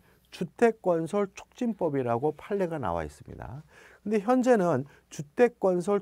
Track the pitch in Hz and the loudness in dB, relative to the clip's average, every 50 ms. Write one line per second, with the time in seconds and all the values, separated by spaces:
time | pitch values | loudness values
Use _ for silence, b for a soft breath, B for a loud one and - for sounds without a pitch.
0 | b b b b b _ - - 185 - - - 240 233 220 - - 185 175 165 | b b b b b _ -10 -10 -10 -10 0 2 2 2 2 0 0 0 0 0
1 | 165 156 - 202 202 190 - - - - _ - 254 240 202 - 185 160 143 139 | -2 -2 -2 -2 -2 -4 -6 -14 -20 -20 _ -6 -4 -4 -2 -2 -2 -2 0 0
2 | 127 120 117 117 135 151 147 - - - 208 202 190 165 165 151 120 92 85 85 | 0 0 0 0 0 -2 -4 -4 -6 -6 -2 -2 -2 -2 -2 -4 -2 -2 -2 -2
3 | 80 76 - - - - 67 - 58 62 123 147 - B B B B B B B | -4 -6 -10 -14 -18 -16 -14 -14 -12 -12 -12 -14 -16 B B B B B B B
4 | - 202 220 214 190 214 254 262 233 254 247 214 180 175 156 123 143 143 B B | -4 -2 -2 0 2 2 2 2 4 4 4 4 4 2 2 0 -2 -6 B B
5 | B _ - - 147 - _ - 247 233 233 _ - 190 180 180 170 202 202 202 | B _ -14 -14 -14 -8 _ 2 2 2 2 _ 0 2 2 2 0 0 0 -2